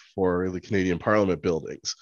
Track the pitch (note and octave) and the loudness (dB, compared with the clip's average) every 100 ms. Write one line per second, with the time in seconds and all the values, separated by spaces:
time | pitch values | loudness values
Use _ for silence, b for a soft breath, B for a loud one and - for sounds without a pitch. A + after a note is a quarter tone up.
0 | - - F#2 F2+ F#2 F2+ - G2+ F#2 E2+ | -14 -2 0 0 -2 -4 -2 0 2 0
1 | A2 G#2+ F#2+ E2 F#2 D#2+ - - - - | 2 2 2 0 0 -2 -4 -10 -10 -10